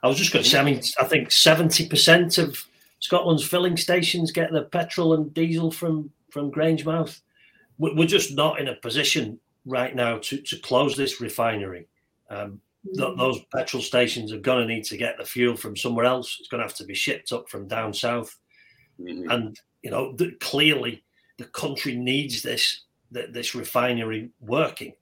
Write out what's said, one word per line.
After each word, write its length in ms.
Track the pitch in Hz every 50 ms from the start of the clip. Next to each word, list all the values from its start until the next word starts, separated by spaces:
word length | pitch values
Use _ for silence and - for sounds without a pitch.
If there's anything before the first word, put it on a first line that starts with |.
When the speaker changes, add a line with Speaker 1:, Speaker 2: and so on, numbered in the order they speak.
| -
Speaker 1:
I 40 |
was 120 | 127 139 143
just 160 | 202 - -
gonna 100 | - -
say, 140 | - - 135
I 60 | 139
mean, 180 | 147 143 - - - - -
I 40 | 127
think 260 | 123 - 147 120 -
seventy 580 | - - - 160 156 160 170 160 165 - 165 -
percent 480 | - 147 - - 165 175 180 165 -
of 260 | - 165 143 - - - _ _ _ _ _ _ _
Scotland's 440 | - - - 175 - 175 165 151 147
filling 360 | - - 180 180 180 170 165
stations 540 | - - 175 180 165 165 - 175 165 160 -
get 200 | 175 165 - 165
their 120 | 156 147
petrol 500 | - - 175 170 170 - - 175 165 160
and 180 | 156 156 147 151
diesel 380 | 165 165 170 165 160 165 165
from, 400 | 160 - - 170 160 156 151 143 _ _ _ _
from 220 | - 143 143 143 123
Grangemouth. 720 | 151 151 165 160 151 139 156 160 170 160 - - - _ _ _ _ _ _ _ _ _ _ _ _
We, 160 | 147 - -
we're 120 | 156 170
just 280 | 165 196 190 - - 143
not 260 | 139 147 156 156 -
in 80 | 143 135
a 60 | 120
position 640 | - - 120 117 143 147 - - 156 123 107 110 - _ _ _ _ _
right 320 | 123 123 127 123 - -
now 220 | 127 120 117 117 107
to, 180 | - - -
to 220 | 139 - - - -
close 360 | - - - 123 143 143 -
this 280 | 135 135 131 - - 120
refinery. 680 | 113 - - 117 117 110 107 98 95 90 87 85 _ _ _ _ _ _ _ _ _
Um, 320 | 107 101 104 101 101 104 _ _ _ _ _
th- 240 | 196 190 - - -
Speaker 2:
Mm. 80 | 92
Speaker 1:
those 240 | 90 127 131 127 - - _
petrol 320 | - - 127 - - 127 110
stations 480 | - - 123 123 113 - 123 113 107
are 80 | 110 110
gonna 280 | 98 135 127 123 120
need 180 | 110 113 113 110
to 140 | - 113 -
get 180 | 120 117 -
the 80 | - -
fuel 320 | - - 123 123 123 120
from 180 | 117 - 110 104
somewhere 300 | 104 - 127 120 117 117
else. 320 | 123 127 127 123 - - -
It's 120 | - -
gonna 140 | - 120 113
have 100 | 101 -
to 100 | - -
be 100 | - 101
shipped 380 | - - 147 127 - - - 123
up 160 | 117 - -
from 180 | - 101 101
down 280 | 95 110 113 110 110 101
south. 440 | - - 120 120 120 110 - - _ _ _ _ _ _ _ _ _ _ _ _ _
Speaker 3:
Mm-hmm. 300 | 90 90 85 87 90 85
Speaker 1:
And, 280 | 117 123 113 110 104 - _ _ _ _ -
you 80 | -
know, 220 | - 120 135 139 135
the, 200 | 113 175 170 - -
clearly 640 | - - - 139 151 156 151 135 120 120 120 - _ _ _ _ _ _ _ _
the 60 | 117
country 500 | - _ - - 151 139 127 - 143 123
needs 460 | 120 123 127 131 143 147 135 120 117 -
this, 400 | 123 120 117 - - - - - _ _ _ _ _ -
th-, 180 | 120 120 - 117
this 220 | 120 120 - -
refinery 760 | 123 110 - - 123 120 127 123 117 113 110 110 110 110 123 _ _
working. 540 | 123 110 120 143 156 - - - 104 - - _